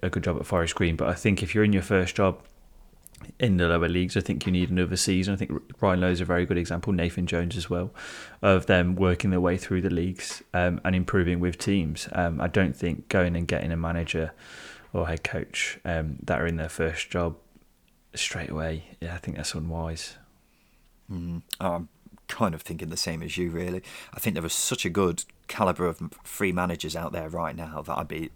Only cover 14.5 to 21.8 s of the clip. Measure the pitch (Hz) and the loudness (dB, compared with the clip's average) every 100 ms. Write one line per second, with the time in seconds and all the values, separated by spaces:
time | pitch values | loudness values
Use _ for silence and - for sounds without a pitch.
14.5 | - - - - - 82 82 - - - | -18 -18 -20 -6 -2 -2 -2 -4 -6 -6
15.5 | - - - - 82 78 67 - 71 82 | -4 -6 -6 -4 -2 -2 -6 -2 0 0
16.5 | 82 78 - 80 78 - 90 85 82 _ | -2 -4 -2 -2 -2 -4 -2 -2 -4 _
17.5 | _ _ _ _ _ _ - - - 85 | _ _ _ _ _ _ -6 -4 -4 -6
18.5 | 78 80 80 - - 85 87 - 73 76 | -4 -4 -4 -8 -12 -10 -8 -8 -8 -6
19.5 | - 80 82 82 80 - - - _ _ | -6 -4 -4 -4 -6 -10 -14 -20 _ _
20.5 | _ _ _ _ _ - 92 85 85 - | _ _ _ _ _ -12 -8 -6 -6 -8
21.5 | - 95 85 | -4 -2 -2